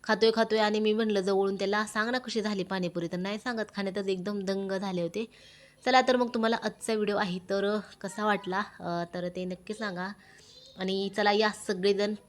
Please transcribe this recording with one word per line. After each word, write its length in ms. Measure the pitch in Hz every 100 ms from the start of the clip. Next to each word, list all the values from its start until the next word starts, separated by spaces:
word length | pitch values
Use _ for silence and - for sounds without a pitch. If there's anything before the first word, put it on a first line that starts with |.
खातोय 260 | - 208 220
खातोय. 240 | 220 220 220
आणि 220 | 214 214
मी 120 | 214
म्हणलं 280 | 214 220 202
जवळून 340 | 190 196 196
त्याला, 320 | 196 196 208 214
"सांग 240 | 220 220
ना 80 | 254
कशी 240 | 254 226
झाली 220 | 208 202
पाणीपुरी?" 420 | 185 190 180 175 165
तर 100 | 180
नाही 220 | 190 208
सांगत, 360 | 254 226 214 -
खाण्यातच 300 | 196 190 196
एकदम 360 | 190 185 208
दंग 300 | 190 196 196
झाले 300 | 190 196 180
होते. 220 | 170 208 226 - - - - _
चला 160 | 254 254
तर 160 | 254 254
मग 120 | 247
तुम्हाला 220 | 233 220 226
आजचा 320 | 214 - -
व्हिडिओ 220 | 220 208 202
आहे 220 | 202 180
तर 400 | 180 196 202 214 - -
कसा 240 | 196 -
वाटला, 380 | 214 196 180 185 208 -
अ, 240 | 175 170 170
तर 140 | 180 175
ते 160 | 180
नक्की 300 | 180 180 -
सांगा. 340 | 214 214 175 185 208 - - - - - -
आणि 320 | 190 190 196 196
चला 160 | 208
या 160 | 208 214 208 -
सगळेजण 480 | 190 196 196 208 214